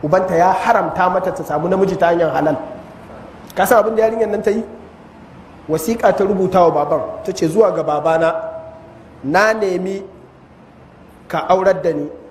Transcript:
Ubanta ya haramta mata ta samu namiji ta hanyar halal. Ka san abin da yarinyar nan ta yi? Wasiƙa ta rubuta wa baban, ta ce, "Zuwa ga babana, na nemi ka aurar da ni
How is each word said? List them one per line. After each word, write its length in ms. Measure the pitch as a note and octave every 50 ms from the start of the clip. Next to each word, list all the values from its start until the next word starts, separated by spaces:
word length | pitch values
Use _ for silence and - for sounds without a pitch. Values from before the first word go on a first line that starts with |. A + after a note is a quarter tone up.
| -
Ubanta 320 | D3 D#3+ F#3+ F#3 - F3
ya 180 | E3 F3 F#3 F#3+
haramta 560 | - - - A#3 G#3 F#3 E3 - - F3+ F3+
mata 200 | F#3 F#3+ F3+ F#3+
ta 120 | E3 - D#3
samu 240 | - D3+ D3+ D#3+ F3
namiji 280 | F#3+ F#3+ G3 F#3+ F#3
ta 100 | - F3 E3+
hanyar 200 | E3+ E3+ E3+ D#3 C#3
halal. 220 | D3 D3 D#3 D3+ - - - - - - - - - - - - - - - - - - - -
Ka 100 | - F#3
san 140 | G3 B3+ A3+
abin 160 | G3+ A3 A3
da 80 | A3 A3 A3+
yarinyar 200 | A3+ A3+ A3+ G#3
nan 140 | G#3 G3 -
ta 80 | A3
yi? 140 | G3+ A3+ A3+ - - - - - - - - - - - - - - - - - - - - -
Wasiƙa 420 | D#3 D#3+ - - A#3 A3+ - G3+ F#3
ta 80 | - G3+
rubuta 360 | F#3+ G#3 F#3+ F#3+ F3 F#3 F#3+ F3
wa 40 | E3 D3+ D3 D3
baban, 160 | C#3+ E3 D3 - - - - -
ta 60 | - F3+
ce, 140 | - F3
"Zuwa 240 | D#3+ D#3 G#3 A3 G3
ga 120 | E3+ E3 D#3
babana, 500 | D3+ D3 D3 D3 D#3+ D#3+ D#3+ E3 E3 E3 - - - - - - - - - - - - - - - - - -
na 300 | C3+ D3+ F3+ G#3 A3 A3
nemi 500 | A3 G#3 F#3+ F#3 F3+ F3+ F#3+ F#3+ G3 G3 - - - - - - - - - - - - - - - - - - - - - - - - -
ka 180 | - D#3+ - -
aurar 320 | F3+ F#3+ F#3+ F#3+ F#3 F#3
da 120 | - E3+ D#3
ni 160 | D3 - - - - - -